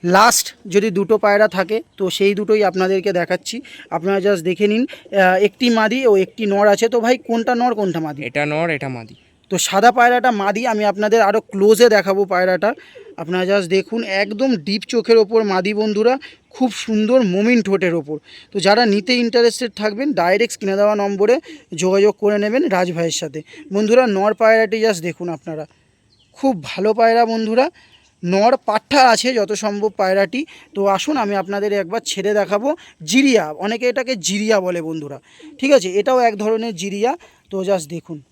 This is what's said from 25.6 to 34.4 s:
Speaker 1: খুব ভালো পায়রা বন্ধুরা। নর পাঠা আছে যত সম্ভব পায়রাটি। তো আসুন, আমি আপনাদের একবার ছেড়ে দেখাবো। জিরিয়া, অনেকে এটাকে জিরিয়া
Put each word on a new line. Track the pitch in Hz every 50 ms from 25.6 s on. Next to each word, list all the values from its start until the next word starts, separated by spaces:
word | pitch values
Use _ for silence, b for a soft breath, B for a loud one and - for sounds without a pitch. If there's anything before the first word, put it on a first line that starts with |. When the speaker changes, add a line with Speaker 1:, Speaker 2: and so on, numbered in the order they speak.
| 151 - _ _ _ _ _ _ _ _ _ _ _ _ _
Speaker 1:
খুব | - - 269 254 175 139
ভালো | - - - 190 214 220
পায়রা | 220 233 226 226 233 233
বন্ধুরা। | 226 226 226 226 214 220 233 262 349 b b b b b b b b b b -
নর | 175 185 196 208 233 269 - _
পাঠা | - 208 214 _ _ 277 294 254 254
আছে | 226 214 - 247 262
যত | 233 202 196
সম্ভব | 214 190 214 214 208 208 202 220 202 -
পায়রাটি। | 196 190 190 196 196 175 165 247 311 B B B B B -
তো | 202 196 202
আসুন, | 196 190 - - 311 269
আমি | 220 202 202
আপনাদের | 196 185 190 202 202 202 214 202
একবার | 202 190 165 190 226 -
ছেড়ে | - - 196 180 202 208
দেখাবো। | 208 196 175 202 202 226 269 320 B B B B B 165
জিরিয়া, | 151 185 262 269 277 254 214 170 151
অনেকে | 156 147 180 208 226 226 247 247
এটাকে | 247 262 254 233 262
জিরিয়া | 202 156 - 196 202